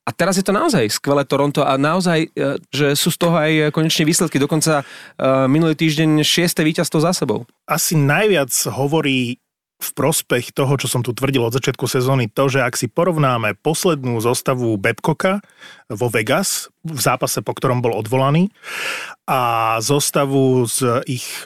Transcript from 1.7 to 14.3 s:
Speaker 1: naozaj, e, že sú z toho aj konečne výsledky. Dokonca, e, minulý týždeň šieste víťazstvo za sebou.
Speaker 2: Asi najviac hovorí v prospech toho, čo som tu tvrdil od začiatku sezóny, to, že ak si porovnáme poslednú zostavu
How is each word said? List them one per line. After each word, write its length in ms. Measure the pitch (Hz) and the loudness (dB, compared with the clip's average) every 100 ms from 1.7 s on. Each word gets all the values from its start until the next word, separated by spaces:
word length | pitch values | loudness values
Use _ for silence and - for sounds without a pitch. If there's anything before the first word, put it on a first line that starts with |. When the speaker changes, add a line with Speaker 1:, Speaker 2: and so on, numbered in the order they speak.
| 135 | 2
Speaker 1:
naozaj, 420 | 147 175 180 165 160 | 2 0 2 0 0
e, 300 | - 139 139 _ | -2 -4 -4 _
že 200 | 131 143 | 0 0
sú 180 | 143 - | 2 -2
z 60 | - | 0
toho 180 | 170 165 | 0 2
aj 320 | 156 156 151 | 2 2 2
konečne 320 | 147 160 - | 0 -2 2
výsledky. 360 | 156 156 160 135 | 2 2 0 0
Dokonca, 420 | 139 156 160 151 | 0 0 2 0
e, 40 | 135 - - _ 131 135 131 | -2 -16 -20 _ 0 2 4
minulý 280 | 147 165 | 4 2
týždeň 480 | 156 160 151 160 151 | 2 0 2 2 2
šieste 400 | 147 - 175 - | 2 2 0 2
víťazstvo 340 | 156 - 165 165 | 0 0 -2 0
za 140 | 160 | 0
sebou. 320 | 185 135 107 120 _ | 0 -2 -4 -6 _
Speaker 2:
Asi 280 | - 156 - | -6 -4 0
najviac 560 | 160 139 151 214 175 131 - - | 2 2 2 2 2 0 -2 -4
hovorí 680 | 110 139 160 143 131 123 127 _ _ _ _ | -2 -2 0 0 0 -2 -6 _ _ _ _
v 120 | - | -14
prospech 580 | - 139 165 - 123 120 | -2 -2 -2 0 -2 -2
toho, 220 | - 139 | -4 0
čo 140 | 139 123 | 0 -2
som 120 | 143 | -2
tu 120 | 120 | -4
tvrdil 260 | 113 135 135 | -2 0 0
od 120 | 117 | 0
začiatku 320 | 127 135 127 | -2 -4 -4
sezóny, 400 | 127 135 127 135 113 | -2 -2 0 0 0
to, 220 | - - | 0 0
že 100 | 131 | 2
ak 140 | 123 | -2
si 160 | - 127 | -2 -4
porovnáme 640 | - 175 160 139 123 110 | -2 0 2 2 2 -2
poslednú 600 | 104 - 160 190 151 127 117 | -2 -4 0 0 0 -2 -2
zostavu 540 | 113 | 0